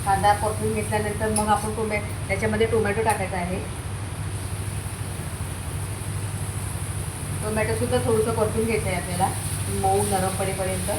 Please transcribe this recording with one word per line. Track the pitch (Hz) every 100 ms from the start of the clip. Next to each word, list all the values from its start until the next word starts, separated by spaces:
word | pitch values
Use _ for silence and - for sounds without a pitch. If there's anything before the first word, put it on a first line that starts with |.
कांदा | - 196 208
परतून | 202 220 208 214
घेतल्यानंतर | 220 208 214 208 208 214
मग | 214 214
आपण | 208 214
टोमॅ-, | 220 214 208 - - -
त्याच्यामध्ये | 196 220 214 226
टोमॅटो | 233 202 202
टाकायचा | 226 202 185 185
आहे. | 180 196 - - - - - - - - - - - - - - - - - - - - - - - - - - - - - - - - - - - - - -
टोमॅटो | 214 214 214
सुद्धा | 220 247 247
थोडंसं | 247 220 226
परतून | 226 214 220
घ्यायचं | 220 208 196
आहे | 180
आपल्याला, | 185 - 254 - - - -
मऊ | 392 196 196
नरम | 202 196 190 190
पडेपर्यंत. | 190 190 185 190 185